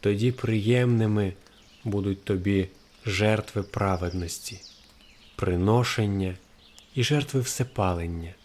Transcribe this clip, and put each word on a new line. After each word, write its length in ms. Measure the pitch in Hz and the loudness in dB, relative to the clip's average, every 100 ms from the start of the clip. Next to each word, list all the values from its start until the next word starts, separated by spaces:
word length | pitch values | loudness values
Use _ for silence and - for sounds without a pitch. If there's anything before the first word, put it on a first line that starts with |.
Тоді 320 | 104 104 117 | 0 2 0
приємними 1000 | 123 117 113 104 123 123 117 110 104 98 95 - - - - | 0 -2 0 2 2 4 4 2 2 0 -4 -18 -20 -20 -10
будуть 400 | 113 101 98 98 | -4 -2 -2 -4
тобі 440 | - 98 92 98 90 - - - - | -2 -2 2 2 0 -6 -20 -10 -6
жертви 560 | 95 107 107 - 104 | 0 2 2 0 -6
праведності, 1000 | 98 - 101 92 90 90 85 - - 92 - - - - - - - - | -6 -2 0 0 -2 -4 -6 -8 -12 -14 -18 -20 -20 -20 -20 -20 -20 -6
приношення 1000 | - 87 95 117 123 - 104 98 92 92 - - - - - | -2 2 4 4 2 0 0 0 -2 -6 -16 -20 -20 -20 -12
і 80 | - | -4
жертви 380 | 120 147 143 135 | 0 0 0 -2
всепалення. 920 | 123 - 127 - 95 87 85 85 82 - | -2 -4 -4 0 0 0 -4 -6 -10 -14